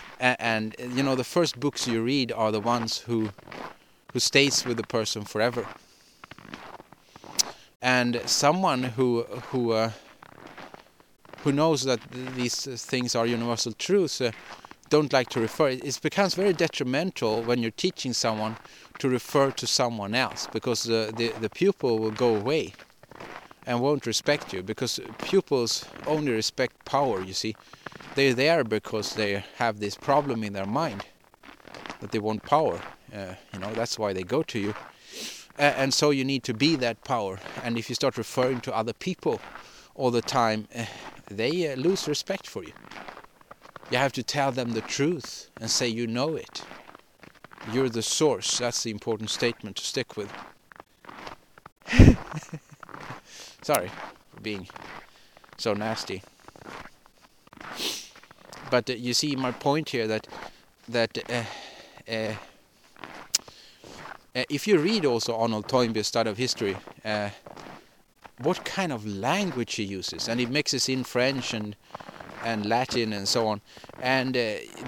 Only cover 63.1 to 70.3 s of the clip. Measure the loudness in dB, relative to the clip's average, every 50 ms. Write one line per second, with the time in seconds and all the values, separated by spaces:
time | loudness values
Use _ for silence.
63.1 | -14 -14 -8 -4 -4 -4 -4 -4 -20 -20 -20 -20 -20 -20 -20 -18 -16 -16 -14 -14
64.1 | -16 -18 -14 _ -2 -2 -2 0 0 0 4 6 6 8 8 6 4 4 4 4
65.1 | 2 2 2 0 0 2 2 2 2 0 0 2 4 4 4 4 2 0 0 0
66.1 | 2 2 2 2 0 -2 -2 -2 0 0 0 -2 -2 -2 -6 -14 -16 -10 -6 -2
67.1 | -2 -2 -2 -4 -6 -10 -16 -18 -18 -16 -16 -16 -16 -18 -20 -20 -20 _ _ _
68.1 | _ _ -20 -20 -10 -4 0 0 0 0 -2 -6 -4 -2 -2 -2 -2 -4 -4 -6
69.1 | -6 -2 0 0 2 2 0 -2 -2 -2 -4 -4 -2 -4 -4 -4 -4 -6 -6 -6
70.1 | -6 -6 -4 -2